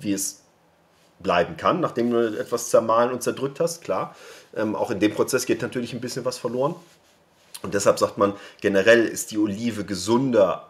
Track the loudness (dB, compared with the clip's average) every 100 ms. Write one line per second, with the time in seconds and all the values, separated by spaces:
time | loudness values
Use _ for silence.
0 | -4 -4 -4 -10 _ _ _ _ _ _
1 | _ -8 0 2 0 0 0 0 0 -2
2 | 0 0 0 -2 -4 -6 2 2 4 2
3 | 2 0 -4 -4 -4 -2 -4 -4 -6 -4
4 | -6 -10 -20 -20 -12 -4 -4 -2 -4 0
5 | 0 2 0 0 0 -2 -4 -6 -8 -8
6 | -10 -8 -6 -6 -6 -2 -2 -4 -14 _
7 | _ _ _ _ _ -14 -6 0 2 2
8 | 0 2 0 0 -12 -4 0 4 6 6
9 | 6 -2 -6 -2 -2 -2 -4 -4 -6 -6
10 | 0 0 2 4 4 2 -8